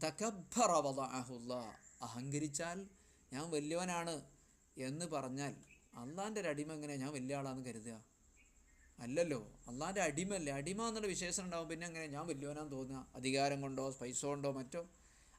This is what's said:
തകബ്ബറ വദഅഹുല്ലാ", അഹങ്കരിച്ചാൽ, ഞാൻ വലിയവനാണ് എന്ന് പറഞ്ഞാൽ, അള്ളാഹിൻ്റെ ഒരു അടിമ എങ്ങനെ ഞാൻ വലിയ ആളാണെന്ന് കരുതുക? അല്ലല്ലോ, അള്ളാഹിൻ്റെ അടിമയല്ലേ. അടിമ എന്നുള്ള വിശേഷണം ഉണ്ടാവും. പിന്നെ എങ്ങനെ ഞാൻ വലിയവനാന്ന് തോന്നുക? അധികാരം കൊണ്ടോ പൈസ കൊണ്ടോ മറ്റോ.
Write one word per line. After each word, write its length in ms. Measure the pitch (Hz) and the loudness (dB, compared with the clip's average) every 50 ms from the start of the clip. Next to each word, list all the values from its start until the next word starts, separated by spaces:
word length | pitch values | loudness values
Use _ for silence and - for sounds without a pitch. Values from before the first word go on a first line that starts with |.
| 156 | -2
തകബ്ബറ 640 | 160 156 - 208 233 214 185 - - - 220 - 196 | -2 0 0 0 0 0 -2 -10 -2 4 6 8 8
വദഅഹുല്ലാ", 1040 | 170 151 139 139 131 135 135 123 127 131 120 127 127 117 117 123 123 123 117 107 - - - - - - | 8 8 6 6 2 2 0 0 -2 -4 -4 -4 -8 -8 -2 -2 -2 -2 -2 -6 -10 -12 -18 -20 -12 -10
അഹങ്കരിച്ചാൽ, 840 | 127 113 113 120 131 139 143 143 156 147 143 - 165 170 175 196 196 196 - - - - - - - - | -8 -6 -4 -4 -2 0 0 2 0 0 0 -2 -2 -2 -4 -4 -8 -10 -14 -20 -20 -20 -20 -20 -14 -8
ഞാൻ 180 | 127 135 160 175 | -4 -4 -2 2
വലിയവനാണ് 720 | 160 147 147 151 165 175 180 180 175 170 170 170 160 139 - - - - - - - _ _ _ - | 2 2 2 2 2 2 2 2 2 0 0 0 -2 -2 -4 -10 -18 -20 -20 -20 -20 _ _ _ -8
എന്ന് 300 | - 131 131 143 165 175 | -4 -2 -2 0 -2 -2
പറഞ്ഞാൽ, 480 | 156 156 139 131 127 127 139 143 135 - - - - - - - - - | 0 0 0 0 0 -2 0 -2 -2 -2 -6 -12 -20 -20 -20 -20 -16 -12
അള്ളാഹിൻ്റെ 460 | 120 120 135 160 190 202 220 214 214 | -10 -8 -6 -4 -2 -2 -2 -2 0
ഒരു 80 | 180 160 | 0 0
അടിമ 240 | 147 147 147 156 | 0 0 -2 -2
എങ്ങനെ 240 | 160 151 147 147 143 | -4 -4 -4 -2 -2
ഞാൻ 160 | 131 131 139 | -2 -2 -2
വലിയ 240 | 151 131 127 131 139 | -2 -2 -2 0 0
ആളാണെന്ന് 280 | 139 139 135 131 131 127 | 0 0 -2 -4 -4 -4
കരുതുക? 400 | 123 117 110 107 117 113 110 - - - _ - - - - - - - - - - - - - - - - | -6 -6 -6 -8 -8 -10 -10 -12 -18 -20 _ -20 -20 -20 -20 -20 -20 -20 -20 -20 -20 -20 -20 -20 -20 -12 -8
അല്ലല്ലോ, 480 | 123 120 135 165 175 156 139 117 104 - - - - 123 | -4 0 2 2 4 4 2 -2 -2 -8 -16 -16 -12 -10
അള്ളാഹിൻ്റെ 320 | 120 131 156 180 196 202 | -6 -2 -2 0 2 4
അടിമയല്ലേ. 520 | 175 151 139 156 190 196 202 180 151 143 | 4 4 4 2 0 2 0 0 0 0
അടിമ 360 | 135 143 143 175 190 214 226 226 | 0 0 0 0 0 0 0 0
എന്നുള്ള 180 | 214 220 214 | 0 0 0
വിശേഷണം 380 | 196 175 185 180 175 170 196 185 | 0 0 0 0 0 0 0 -2
ഉണ്ടാവും. 240 | 180 170 165 165 156 | 0 -2 -2 -2 -2
പിന്നെ 180 | 165 160 175 | -4 -4 -4
എങ്ങനെ 200 | 170 165 160 160 | -4 -4 -4 -4
ഞാൻ 200 | 147 139 143 170 | -4 -2 -4 -2
വലിയവനാന്ന് 460 | 170 143 135 143 143 147 151 156 143 | -2 -2 -2 -2 -4 -4 -4 -4 -4
തോന്നുക? 340 | 139 131 131 127 135 131 127 - - | -2 -4 -4 -4 -6 -8 -8 -8 -8
അധികാരം 460 | 127 127 135 135 139 139 143 139 139 | 0 2 4 6 8 6 6 6 4
കൊണ്ടോ 300 | 139 135 131 131 135 135 | 0 0 0 0 0 0
പൈസ 340 | 135 - 123 127 120 - 147 | -2 -2 -4 -2 -2 0 0
കൊണ്ടോ 280 | 143 143 143 139 139 | 0 0 2 2 2
മറ്റോ. 340 | 135 131 123 123 - 170 175 - - - - - - - - - - | 2 0 -4 -4 -4 -6 -6 -6 -12 -20 -20 -20 -20 -20 -20 -20 -20